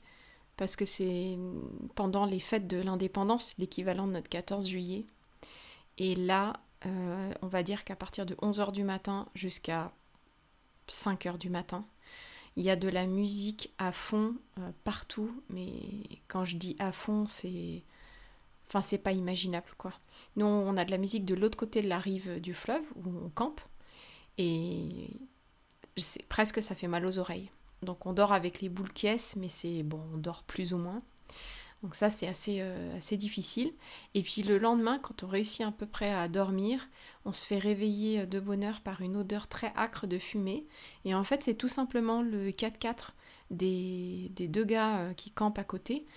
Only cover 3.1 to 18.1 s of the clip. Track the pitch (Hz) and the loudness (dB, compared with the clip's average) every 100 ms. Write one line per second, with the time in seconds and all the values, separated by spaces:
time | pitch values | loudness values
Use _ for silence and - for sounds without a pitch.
3.1 | 196 196 240 - - 185 - 185 180 196 | 2 4 4 2 -2 -4 -2 0 0 0
4.1 | 170 - 170 180 202 190 185 180 190 220 | -2 -4 -6 -2 -2 -2 -2 -4 -4 -8
5.1 | _ - - - - - - - - 185 | _ -20 -20 -20 -20 -20 -20 -14 -2 0
6.1 | 180 180 190 202 - - - 185 185 180 | 2 2 2 2 -2 -12 -10 -6 -4 -2
7.1 | 185 190 - 185 185 175 202 - 190 190 | -4 -4 -6 -2 0 0 -2 -6 -8 -8
8.1 | - 185 - 208 202 202 196 196 190 202 | -4 -4 0 0 2 2 0 0 0 -2
9.1 | 196 - 185 185 - - 165 175 - _ | -4 -4 -6 -4 -4 -2 -2 -2 -10 _
10.1 | _ _ _ _ _ _ _ - - 208 | _ _ _ _ _ _ _ 2 4 6
11.1 | 185 180 175 180 180 180 180 214 - - | 2 -2 -4 -2 -2 -2 -6 -8 -16 -20
12.1 | - - - - - 185 190 190 180 185 | -18 -18 -18 -8 0 4 4 4 2 2
13.1 | 190 208 202 208 214 - - 185 - - | 2 2 0 -2 -4 -8 -2 -2 -2 0
14.1 | 214 220 240 - - 180 165 - 208 - | 2 2 0 -8 -10 -10 -6 -6 -4 -6
15.1 | - 220 247 - 185 185 - - 208 - | -4 -4 -6 -10 -8 -6 -8 -8 -8 -10
16.1 | - - 185 180 170 180 - 196 - - | -14 -6 -2 -2 -2 -4 -2 -2 -2 0
17.1 | 214 208 - 185 180 170 165 - - - | 0 0 -2 -6 -6 -6 -8 -12 -20 -20